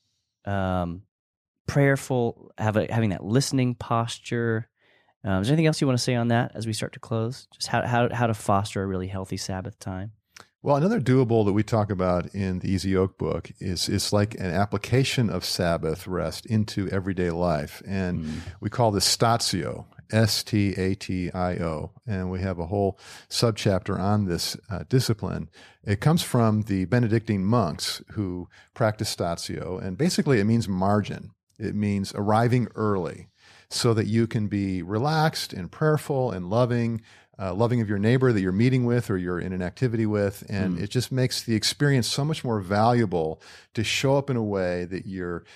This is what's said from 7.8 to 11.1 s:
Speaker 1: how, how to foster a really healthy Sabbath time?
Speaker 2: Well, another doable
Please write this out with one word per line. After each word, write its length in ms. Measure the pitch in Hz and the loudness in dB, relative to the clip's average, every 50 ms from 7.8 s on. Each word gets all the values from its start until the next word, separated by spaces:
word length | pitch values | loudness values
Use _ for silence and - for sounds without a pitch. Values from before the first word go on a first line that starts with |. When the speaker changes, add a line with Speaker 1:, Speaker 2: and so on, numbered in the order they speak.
| - | 0
Speaker 1:
how, 220 | - 120 120 123 120 117 | 2 2 2 2 2 2
how 140 | 117 123 | 0 0
to 80 | 113 110 | 0 0
foster 480 | - - - 104 98 101 - - 104 95 | 0 0 2 2 2 2 0 -4 -4 -2
a 40 | |
really 200 | 98 95 92 92 92 | -2 -2 -4 -4 -6
healthy 280 | 95 95 95 - 92 | -6 -8 -8 -8 -8
Sabbath 420 | 92 - - 95 95 92 101 - _ | -8 -6 -6 -6 -6 -8 -10 -12 _
time? 340 | - - 92 92 98 107 - _ _ _ _ - - _ _ _ - | -10 -10 -8 -8 -10 -10 -14 _ _ _ _ -20 -20 _ _ _ 0
Speaker 2:
Well, 140 | 143 143 | 2 2
another 220 | 139 156 196 233 220 | 4 4 2 2 0
doable 440 | 117 123 | 2 4